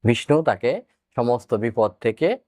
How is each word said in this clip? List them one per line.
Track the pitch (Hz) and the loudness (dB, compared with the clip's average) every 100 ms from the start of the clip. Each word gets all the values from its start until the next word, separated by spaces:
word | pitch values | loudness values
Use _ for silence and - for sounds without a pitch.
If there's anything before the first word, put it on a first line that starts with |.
বিষ্ণু | 110 113 - 147 | 2 0 2 0
তাকে | 156 98 117 170 - _ _ - | 2 -2 -2 -4 -8 _ _ -4
সমস্ত | 120 120 - | -2 -2 -2
বিপদ | 113 113 113 107 - | -4 -2 0 -2 0
থেকে | 117 110 165 262 | -4 0 0 0